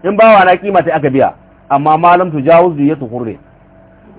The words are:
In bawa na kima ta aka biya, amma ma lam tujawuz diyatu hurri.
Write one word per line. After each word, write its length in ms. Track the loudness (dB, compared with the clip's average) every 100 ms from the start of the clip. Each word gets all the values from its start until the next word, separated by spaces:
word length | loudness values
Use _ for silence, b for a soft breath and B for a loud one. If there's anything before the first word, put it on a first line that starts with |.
In 120 | -4 2
bawa 280 | 4 4
na 120 | 2 0
kima 260 | -2 -2
ta 120 | -2
aka 160 | -4 -2
biya, 240 | 0 -2 -4 _ _ _
amma 300 | -2 0 0
ma 180 | 2 2
lam 140 | 0
tujawuz 460 | -4 2 2 2 0
diyatu 300 | -4 -4 -10
hurri. 300 | -12 -12 -14 _ _ _ _ _ _ _